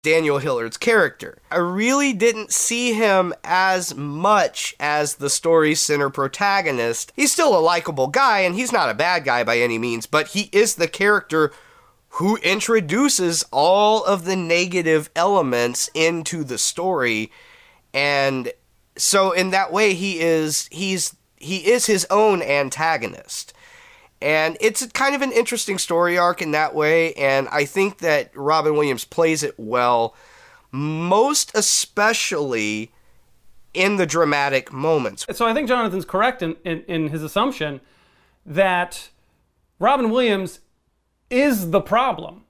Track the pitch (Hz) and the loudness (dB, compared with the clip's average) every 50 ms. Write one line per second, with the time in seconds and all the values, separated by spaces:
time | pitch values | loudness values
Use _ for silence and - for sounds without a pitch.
0 | - 156 160 165 160 151 143 139 131 143 131 120 117 113 - - - 233 226 214 | 2 2 2 2 2 2 0 0 -2 -2 -4 -4 -4 -8 -8 -4 0 2 4 4
1 | 175 135 - _ - 85 - _ _ _ - 180 175 175 180 196 220 247 269 277 | 2 2 -2 _ -16 -16 -16 _ _ _ -2 -2 -2 0 -2 0 0 2 2 2
2 | 285 277 247 180 220 233 226 220 208 - - - - - - 240 247 247 220 214 | 2 0 0 2 0 0 0 0 -6 -4 -4 -2 -2 -2 -2 -2 -2 -2 0 2
3 | 226 208 196 190 185 175 - - - 156 170 185 185 190 190 185 175 - 139 127 | 2 2 4 2 2 0 -4 -10 -6 -2 0 2 2 2 0 0 -2 -6 -8 -8
4 | 143 147 143 156 175 202 214 202 170 - - - - - - _ 135 147 147 151 | -8 -8 -6 -2 2 2 4 4 2 0 -2 -6 -8 -8 -8 _ -4 -2 0 0
5 | 147 147 - _ 143 143 - - - 165 165 165 156 151 156 151 - - 151 143 | -2 -2 -4 _ -4 -4 -4 0 2 4 4 4 4 4 2 0 0 0 0 0
6 | 143 139 - - 135 135 - - 202 202 196 196 185 156 135 123 117 117 117 - | 0 -2 0 -2 -4 -4 -2 -2 0 0 2 0 0 0 -2 0 -2 -2 -2 -4
7 | - - _ - 285 269 - - 330 294 214 170 156 165 180 226 226 - 156 139 | -8 -10 _ -2 0 0 2 2 4 4 4 4 4 4 2 2 -2 -4 -2 -2
8 | 131 - 147 247 277 254 214 196 185 180 175 208 254 247 247 208 160 123 107 107 | -2 0 2 2 4 4 4 2 2 0 0 -2 -4 -2 0 0 0 0 0 0
9 | 156 175 180 175 143 135 120 123 117 107 117 120 120 120 117 113 117 123 117 117 | 0 0 0 0 0 0 0 0 2 2 2 2 2 0 0 -2 -2 -2 -4 -6
10 | 113 - - 151 156 - - 202 208 - - 202 233 226 - - - - - - | -6 -2 -2 -2 -2 0 -4 -6 -6 0 2 2 2 2 2 -2 -2 -4 -2 0
11 | 196 208 208 196 - _ 156 160 151 143 - - - _ _ _ _ _ _ _ | 2 2 2 2 0 _ 0 2 2 0 -2 -8 -20 _ _ _ _ _ _ _
12 | _ _ - - 175 196 220 - - 170 190 214 - - 233 220 180 147 165 226 | _ _ -6 -2 0 0 0 0 0 -2 0 0 0 0 0 0 0 0 0 2
13 | 277 285 - - 185 170 170 160 - - - 135 147 175 190 202 208 214 220 220 | 2 2 2 0 0 0 -2 -2 -6 -2 0 0 2 4 4 4 4 4 2 2
14 | 202 175 202 185 165 196 190 185 175 165 170 175 180 180 180 180 165 160 160 156 | 2 0 -2 0 -2 -4 -4 -2 0 0 0 0 0 0 -2 -2 2 2 2 2
15 | 151 - _ 165 170 196 202 190 156 131 123 120 120 123 120 - - - _ 160 | 0 -2 _ 0 2 2 4 2 2 2 0 0 0 0 -2 -4 -6 -4 _ 0
16 | 160 165 170 165 156 - 175 165 151 127 123 104 - - - - 175 185 180 151 | 0 0 0 -2 -6 -6 -6 -6 -6 -6 -4 -4 -4 -4 -4 -4 -4 -2 -2 0
17 | 127 120 113 107 107 - - - - - - - _ _ _ _ _ _ - 135 | 0 0 0 -2 -4 -6 -10 -20 -20 -20 -20 -20 _ _ _ _ _ _ -4 -2
18 | 143 143 143 139 139 139 135 131 120 120 - _ _ _ _ _ _ _ _ - | 0 2 2 2 0 0 -2 -2 -6 -8 -12 _ _ _ _ _ _ _ _ -4
19 | - - 196 196 190 190 170 180 185 185 185 190 196 - 160 196 220 208 190 165 | -2 0 2 2 2 2 2 0 0 0 0 -2 -2 -2 0 2 2 2 2 0
20 | 190 196 185 160 165 165 165 160 156 156 151 - - - - 156 196 190 190 180 | -4 -4 -4 0 0 2 2 2 0 -2 -4 -6 -6 -8 -10 -6 -4 -4 -2 -4
21 | - - - _ _ _ _ _ - 147 190 190 156 190 247 247 240 - 214 190 | -4 -6 -8 _ _ _ _ _ -10 -8 -8 -2 2 2 2 2 2 0 0 0
22 | 170 - 190 208 220 214 196 175 156 127 143 143 143 131 - 147 160 165 160 135 | 0 2 2 4 4 4 4 2 0 0 0 0 0 -2 -4 -4 -2 -2 -2 -2
23 | 117 98 - - - - - - - - - _ - - - - - - - - | -4 -8 -10 -12 -16 -14 -12 -12 -12 -14 -20 _ -20 -20 -20 -20 -20 -20 -20 -20
24 | _ _ _ _ - 147 156 156 156 160 160 - - 226 226 - 262 226 _ - | _ _ _ _ -2 0 2 2 0 0 -2 0 -2 0 0 -2 -8 -6 _ -2
25 | 269 277 285 277 277 269 233 226 233 - 240 214 - - 190 185 - - 175 170 | 0 0 0 0 -2 0 2 0 0 0 -2 -6 -4 -4 -4 -6 -2 0 2 2
26 | 175 175 175 180 175 175 175 - 175 156 151 151 156 147 - 151 151 151 160 165 | 2 2 2 2 2 2 0 -2 -4 -2 0 0 0 0 0 0 2 2 4 2
27 | 165 165 - - 139 135 135 135 135 - - 147 143 143 - 196 190 202 196 - | 2 0 -2 -2 0 2 2 2 0 0 -2 -2 -2 -2 0 0 0 -2 -2 -4
28 | 170 165 151 143 120 - _ 143 139 147 156 160 147 156 151 147 151 143 131 113 | 0 0 0 0 -2 -4 _ -6 -2 0 0 2 2 2 2 2 2 0 0 -4
29 | - _ - - 165 165 160 147 147 131 - - 113 107 120 123 123 123 123 117 | -6 _ 0 2 2 2 2 0 -4 -6 -8 -10 -8 -2 0 2 4 4 4 2
30 | 113 113 - - - - - - - - - - _ _ - 131 147 151 156 160 | 2 -2 -4 -14 -20 -20 -20 -20 -20 -20 -20 -20 _ _ -8 -6 -4 -4 -4 -4
31 | 170 175 185 208 240 277 302 - - - - 220 208 - - - - - _ 208 | -2 2 2 4 4 2 2 -2 -4 -2 -2 -2 0 0 0 -2 -4 -4 _ 0
32 | 208 220 226 214 - - 190 151 147 135 123 113 107 104 107 107 113 - _ _ | 0 0 0 0 -4 -4 -4 -4 -2 -2 -2 -2 -2 -2 -4 -4 -6 -10 _ _
33 | _ _ _ - _ _ _ _ _ - - - - _ - 175 185 196 208 196 | _ _ _ -20 _ _ _ _ _ -20 -20 -20 -20 _ -4 0 0 0 2 0
34 | 180 151 143 165 165 147 147 143 143 139 135 131 127 - - 131 143 160 160 151 | -2 0 2 0 2 2 2 0 0 0 0 -2 -2 -4 -10 -4 0 0 2 2
35 | 123 208 - - - - 190 - 233 226 226 294 294 220 254 247 226 208 175 190 | 0 -2 -6 -8 -10 -10 -4 -2 0 0 0 -2 0 0 0 0 0 -2 -4 -6
36 | - - - 190 214 254 254 - 180 165 165 - _ 180 165 165 - - 175 165 | -8 -4 -2 0 0 0 0 -2 -6 -6 -6 -8 _ -8 -8 -8 -6 -6 -4 -4
37 | 156 151 151 160 156 151 - 196 226 277 - - 156 151 143 135 _ _ _ _ | -4 -4 -4 -8 -10 -4 -2 -2 -2 -2 -2 -4 -6 -6 -6 -10 _ _ _ _
38 | _ _ _ _ _ _ _ _ _ - 147 170 196 185 180 175 180 180 - - | _ _ _ _ _ _ _ _ _ -6 0 0 2 2 2 0 -2 -2 -6 -18
39 | - - _ _ _ _ _ _ _ _ _ _ _ _ _ _ 180 233 277 277 | -18 -20 _ _ _ _ _ _ _ _ _ _ _ _ _ _ 2 2 2 2
40 | 247 220 220 254 254 233 202 196 190 175 - - _ _ _ _ _ _ _ _ | 2 0 2 2 2 2 0 0 -2 -6 -10 -16 _ _ _ _ _ _ _ _
41 | _ _ _ _ _ _ 247 247 285 294 247 208 185 165 160 196 - - 202 233 | _ _ _ _ _ _ 0 2 2 4 2 0 -2 0 0 0 0 2 0 0
42 | 262 269 190 - 165 156 175 208 _ _ | 0 0 -4 -6 -10 -16 -18 -20 _ _